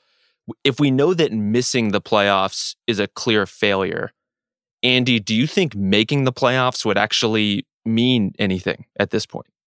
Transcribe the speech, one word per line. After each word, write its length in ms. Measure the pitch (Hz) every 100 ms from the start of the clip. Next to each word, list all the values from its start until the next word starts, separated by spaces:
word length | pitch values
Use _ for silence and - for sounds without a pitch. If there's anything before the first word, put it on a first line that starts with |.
| _ _ _ _ - -
If 160 | 139 127
we 120 | 143
know 240 | 131 160 175
that 160 | 156
missing 600 | 110 104 120 123 127 110
the 100 | 98
playoffs 720 | - 107 101 98 95 - - - -
is 140 | 104
a 80 | 101
clear 400 | - 123 107 98
failure, 640 | - 104 98 90 82 - _ _ _ _ _ _ -
Andy, 360 | 123 127 123 117
do 140 | 101
you 140 | 110 151
think 280 | - 170 101
making 500 | 95 104 113 143 131
the 80 |
playoffs 520 | - 123 131 127 - 110
would 120 | 101
actually 680 | 107 - 113 110 107 101 - _ 113
mean 500 | 113 127 123 95 -
anything 480 | 101 92 - - - -
at 100 | 101
this 160 | 107 -
point? 220 | - - _